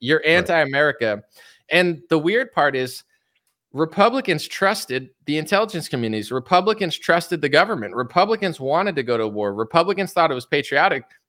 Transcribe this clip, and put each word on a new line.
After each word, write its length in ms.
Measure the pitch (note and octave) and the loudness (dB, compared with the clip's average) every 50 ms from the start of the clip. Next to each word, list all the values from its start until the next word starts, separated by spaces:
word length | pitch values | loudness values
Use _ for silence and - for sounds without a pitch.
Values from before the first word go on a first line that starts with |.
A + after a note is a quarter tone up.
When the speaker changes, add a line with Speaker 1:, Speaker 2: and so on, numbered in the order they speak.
Speaker 1:
You're 180 | A#2+ B2 D3+ D#3 | -2 0 0 2
Speaker 2:
Right. 100 | C#3 D3+ | 2 2
Speaker 1:
anti-America. 920 | E3 F3+ F3 F#3 E3+ D#3+ D3+ C3+ C3+ C#3 D3+ D3 C#3 - A#2+ A2 G#2 G#2 - _ _ - - - - _ _ _ | 2 2 2 2 2 2 2 2 2 2 2 2 2 0 -2 -2 -2 -4 -8 _ _ -20 -20 -20 -20 _ _ _
And 320 | D3+ F3 F3+ F3 E3+ - - _ | 2 2 2 2 0 -4 -2 _
the 80 | E3 D#3+ | 0 0
weird 340 | D3+ E3+ G#3 A#3+ C4+ - _ | 2 2 0 0 -2 -2 _
part 220 | E3+ D3 C#3+ C3+ | 0 0 2 2
is 260 | C3 B2+ B2 - - - _ _ _ _ _ _ _ _ _ _ _ _ _ - | 0 -4 -4 -8 -12 -18 _ _ _ _ _ _ _ _ _ _ _ _ _ -4
Republicans 760 | C3+ D#3 D#3 - - G3+ A#3 A#3 C4+ - - E3+ D3+ - - | -4 -4 -2 2 2 2 4 4 0 -2 -2 -2 -2 -4 -8
trusted 600 | - - G3 F#3+ A3 D#4 - - B2+ C3 C3+ - _ _ _ | -6 -2 0 0 0 -2 -6 -6 -6 -8 -8 -10 _ _ _
the 120 | - D3 D#3 | -4 -4 -4
intelligence 500 | D3+ D3 G3+ G3 A3 G#3+ G#3+ E3+ D3+ - | -2 0 0 0 0 -2 -4 -8 -6 -4
communities. 440 | - B2+ A#2 A2 A2 G#2+ G2+ - B2 | -4 -4 -2 -2 -2 -4 -6 -4 -6
Republicans 680 | C3 B2 - F#3 F3+ F#3+ G#3+ G#3+ G#3+ G3 E3 - - | -6 -2 2 2 2 4 2 0 0 -2 -4 -4 -6
trusted 420 | - - E3+ E3+ - - F3+ D#3+ | 0 2 2 2 2 -2 -4 -4
the 80 | D3+ C#3 | -2 2
government. 460 | C#3 D3+ F#3 G#3+ A3 D3 G#2 G2+ F2+ | 4 4 4 4 0 -6 -6 -6 -6
Republicans 640 | A#2+ B2+ A#2+ - F3+ F#3+ G#3 A3+ G3+ G3+ F3+ D#3 - | -6 -6 -2 0 0 2 2 0 -2 -2 -4 -4 -4
wanted 380 | C3 C3+ D3 E3+ G3 G#3 E3+ | -4 -2 0 0 0 0 -2
to 60 | C#3+ B2+ | -4 -2
go 140 | A#2 A#2+ | 0 0
to 120 | A2+ A2 G#2+ | 0 0 -2
war. 260 | G2+ G#2 G#2 G2+ G2+ | -2 -2 -2 -2 -2
Republicans 580 | G#2 A2+ A2 - E3 E3+ F#3+ G3+ F#3+ F#3+ F3 - | -4 -6 0 2 2 2 2 0 -4 -4 -4 0
thought 180 | F3+ E3 D#3 | 0 2 2
it 40 | C3+ | 0
was 120 | B2+ - | -4 -4
patriotic. 580 | - - D3 C#3 - C#3+ C#3 E3 G3 D#3+ C3+ A#2 _ _ _ _ | -2 -2 -2 -2 0 2 2 2 2 2 -2 -6 _ _ _ _